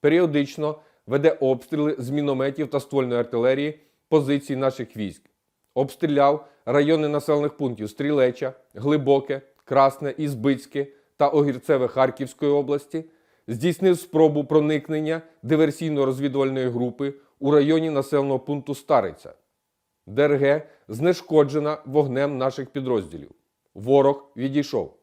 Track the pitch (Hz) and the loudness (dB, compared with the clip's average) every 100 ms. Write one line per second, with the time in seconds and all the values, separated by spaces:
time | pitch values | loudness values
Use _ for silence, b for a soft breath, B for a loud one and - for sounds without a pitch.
0 | 147 165 175 147 139 - 151 151 b b | 4 4 2 0 -2 -4 -6 -6 b b
1 | - 139 156 156 131 127 - 156 147 147 | -4 2 2 2 0 0 -2 -2 -2 -2
2 | 123 147 143 131 135 139 147 143 - 139 | -4 -4 -2 -2 -4 -4 -4 -4 -2 -2
3 | 127 120 120 120 123 135 151 151 b b | 0 -2 -2 0 0 0 -2 -8 b b
4 | _ 160 139 143 139 135 135 131 117 110 | _ 0 2 -2 -2 -2 -2 -4 -12 -8
5 | 101 82 _ _ _ _ _ - 135 - | -10 -10 _ _ _ _ _ -4 -4 -4
6 | 165 143 139 151 b b - 139 147 160 | -2 2 2 0 b b -2 0 2 2
7 | 151 147 147 147 147 147 139 110 107 - | 0 -4 0 0 0 -4 -6 -6 -10 -6
8 | 143 147 127 120 131 135 _ - 131 151 | -2 2 0 0 -10 -10 _ -8 -2 0
9 | 135 139 139 135 _ _ - 131 135 135 | 4 2 2 -10 _ _ -2 4 4 2
10 | 147 135 151 127 123 131 - 143 139 b | -8 -6 -6 -2 0 0 -4 -8 -8 b
11 | b _ 143 151 143 127 - 139 123 - | b _ 2 4 2 -2 0 0 2 2
12 | 131 - 131 - 143 143 139 143 - 160 | 0 0 -10 -4 0 0 0 -4 -4 -12
13 | 160 b b b b 123 160 165 190 175 | -12 b b b b -2 -2 2 2 2
14 | - 156 156 147 143 156 151 151 147 156 | 0 4 4 4 0 2 2 -2 -4 -6
15 | 156 160 160 b 120 156 160 151 165 147 | -4 -6 -8 b -2 2 2 0 -4 0
16 | 135 131 143 135 135 131 127 120 123 117 | 0 0 -4 -2 -2 0 -4 -2 -4 -4
17 | 139 139 b b 139 147 143 160 160 147 | -8 -8 b b 2 4 4 2 0 -2
18 | 135 143 139 135 - 143 135 139 - 139 | 0 0 0 -2 -4 -8 -6 -10 2 2
19 | 98 - - - _ _ _ _ _ _ | 2 -8 -20 -20 _ _ _ _ _ _
20 | - 107 143 143 139 147 151 b b 110 | -10 0 2 2 2 0 -4 b b -2
21 | 160 175 - 156 147 151 147 151 - 143 | -2 -2 2 2 4 0 -4 -6 -2 0
22 | 139 127 143 139 131 131 131 143 127 120 | 0 0 -2 -2 -4 -4 -10 -8 -2 -2
23 | 90 80 71 _ _ _ _ 98 110 139 | -4 -14 -18 _ _ _ _ -12 2 4
24 | 139 139 - - 135 139 143 120 87 _ | 4 2 -8 -8 -4 -2 -2 -4 -6 _